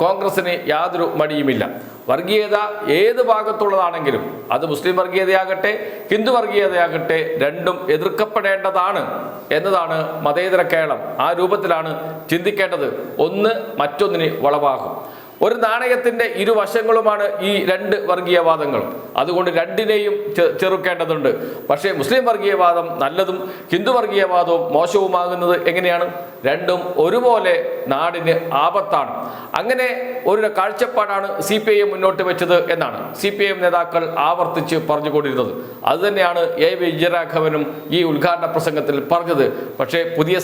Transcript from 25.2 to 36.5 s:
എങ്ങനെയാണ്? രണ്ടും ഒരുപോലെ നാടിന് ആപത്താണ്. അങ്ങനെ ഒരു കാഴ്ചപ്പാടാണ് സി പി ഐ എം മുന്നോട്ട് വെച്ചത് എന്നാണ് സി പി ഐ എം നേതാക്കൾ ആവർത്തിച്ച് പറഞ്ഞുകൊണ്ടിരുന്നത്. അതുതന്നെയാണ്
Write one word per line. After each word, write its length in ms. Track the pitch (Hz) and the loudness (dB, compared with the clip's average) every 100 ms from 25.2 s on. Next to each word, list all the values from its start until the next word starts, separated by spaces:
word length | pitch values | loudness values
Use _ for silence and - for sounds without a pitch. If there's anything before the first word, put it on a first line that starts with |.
| 175 180 175 175 175 | 0 0 0 2 2
എങ്ങനെയാണ്? 360 | 175 180 175 175 - - - 135 | 0 2 0 -2 -6 -12 -4 -2
രണ്ടും 340 | 143 175 180 180 139 | 0 0 -2 -2 2
ഒരുപോലെ 500 | 165 233 247 220 185 170 - - - | 2 4 4 4 2 0 0 -4 -2
നാടിന് 420 | 139 170 170 160 165 165 135 | 0 0 -2 0 0 0 0
ആപത്താണ്. 480 | 165 196 - 151 135 - - - - - | 2 0 0 0 -2 -6 -8 -10 -6 -2
അങ്ങനെ 280 | 214 254 254 247 247 247 - | 0 0 0 -2 -6 -4 0
ഒരു 180 | 214 214 202 | 2 2 0
കാഴ്ചപ്പാടാണ് 720 | 202 214 247 240 202 196 196 175 156 | -2 0 -2 0 0 -2 -4 -4 -2
സി 100 | 214 | 0
പി 80 | 214 202 | 2 2
ഐ 20 | |
എം 60 | 208 | 2
മുന്നോട്ട് 300 | 190 190 185 185 | 2 0 2 0
വെച്ചത് 280 | 175 175 175 - | 0 4 4 4
എന്നാണ് 260 | 165 131 107 - - | 0 0 -4 -10 -4
സി 100 | 202 202 | -2 0
പി 80 | 196 | 0
ഐ 20 | |
എം 60 | 185 180 | 2 2
നേതാക്കൾ 380 | 170 170 170 165 165 151 | 2 0 0 0 0 0
ആവർത്തിച്ച് 500 | 175 170 165 156 165 - | 2 0 -2 -2 -2 0
പറഞ്ഞുകൊണ്ടിരുന്നത്. 640 | 151 151 147 143 127 104 - - - - | -2 0 0 0 0 -2 -4 -12 -4 0
അതുതന്നെയാണ് 500 | 160 202 196 175 175 165 | 2 2 2 2 2 0